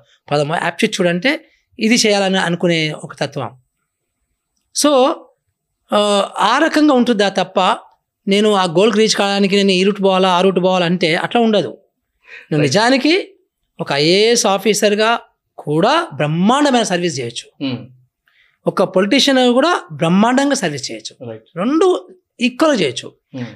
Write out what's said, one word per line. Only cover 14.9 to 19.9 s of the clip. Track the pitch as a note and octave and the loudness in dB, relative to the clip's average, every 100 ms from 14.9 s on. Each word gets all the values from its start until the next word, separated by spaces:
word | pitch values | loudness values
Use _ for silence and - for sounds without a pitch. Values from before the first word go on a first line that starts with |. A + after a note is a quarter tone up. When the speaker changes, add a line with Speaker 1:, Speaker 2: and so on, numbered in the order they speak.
| G#3 G#3+ A#3 - _ _ - | 2 0 -2 -6 _ _ -14
Speaker 1:
కూడా | - D3+ G#3 D#4+ E4+ C3+ | -4 0 2 0 -2 -4
బ్రహ్మాండమైన | D3+ D#3+ G3 C4+ C#4+ B3 | -4 0 2 2 2 2
సర్వీస్ | G#3 F3+ F3 C3+ | 0 -2 -4 -6
చేయొచ్చు, | A#2 - - _ C#3 | -10 -12 -18 _ -8
Speaker 2:
మ్మ్. | A#2 G#2 _ _ _ _ _ _ _ F3 | -8 -12 _ _ _ _ _ _ _ -6
Speaker 1:
ఒక | E3+ | -2
పొలిటీషియన్ | F#3 F#3 G3+ C4+ C#4 C4 B3 | 0 0 0 0 2 2 2
కూడా | B3 D#4+ F4+ - | 2 0 -2 -6